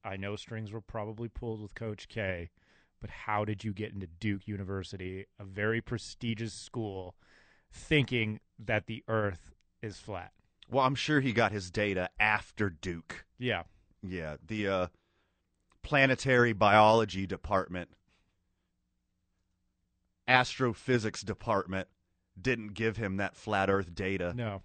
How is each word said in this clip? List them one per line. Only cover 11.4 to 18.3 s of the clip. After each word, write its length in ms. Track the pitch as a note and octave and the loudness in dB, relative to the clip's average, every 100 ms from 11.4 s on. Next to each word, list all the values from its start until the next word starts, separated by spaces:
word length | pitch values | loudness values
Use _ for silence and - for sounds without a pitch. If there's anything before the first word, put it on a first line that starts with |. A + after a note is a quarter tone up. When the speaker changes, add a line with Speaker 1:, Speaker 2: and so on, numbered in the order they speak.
| A2 | 2
Speaker 2:
his 180 | G#2 F2+ | 2 -6
data 400 | G2 G#2 F#2+ F2+ - | -2 0 0 -2 2
after 520 | G#2+ G#2+ - - G#2 | 2 2 -2 -2 -2
Duke. 540 | D#2+ F#2 E2 - - - _ | -2 -8 -8 -10 -14 -16 _
Speaker 1:
Yeah. 240 | B2 F#2+ E2 _ _ _ | -4 -4 -6 _ _ _
Speaker 2:
Yeah, 340 | F#2+ F2+ D#2 D2 | -10 -8 -8 -10
the, 220 | E2 G#2+ G2+ | -8 -4 0
uh, 200 | F#2+ F2+ _ _ _ _ _ _ _ _ _ | 0 0 _ _ _ _ _ _ _ _ _
planetary 720 | - D3 C3+ B2+ C3+ B2+ A#2+ | 0 4 4 4 4 6 6
biology 720 | G#2 G#2 G#2 G#2+ A2+ A2 F#2+ F#2+ | 6 8 10 10 8 4 -2 -4
department, 640 | F#2+ - G2 E2+ F2+ E2+ _ _ _ _ | -6 0 0 0 -8 -10 _ _ _ _